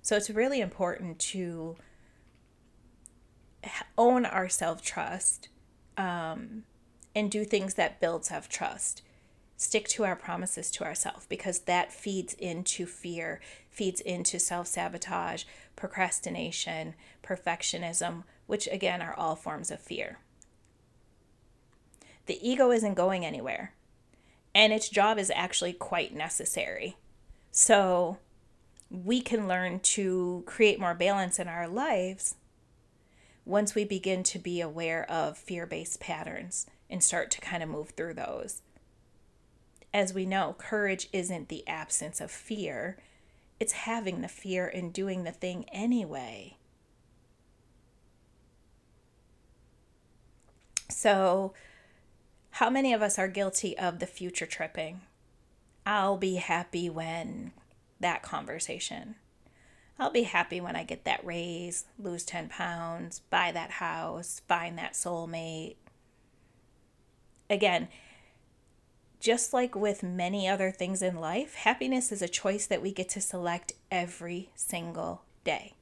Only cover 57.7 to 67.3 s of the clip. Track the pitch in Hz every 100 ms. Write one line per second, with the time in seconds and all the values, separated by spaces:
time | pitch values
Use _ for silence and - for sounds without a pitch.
57.7 | _ _ _ 175 165 - - - 156 -
58.7 | - - - 214 220 _ _ - _ -
59.7 | - - - 269 240 220 175 175 175 175
60.7 | 165 160 165 - - - 170 170 170 175
61.7 | 170 - - 202 175 - 175 156 - 175
62.7 | 170 165 170 170 - _ 180 175 170 165
63.7 | - 170 160 165 170 175 - - 170 170
64.7 | 170 170 - 175 170 170 165 165 160 160
65.7 | - - _ _ _ _ _ _ _ _
66.7 | _ _ _ _ _ _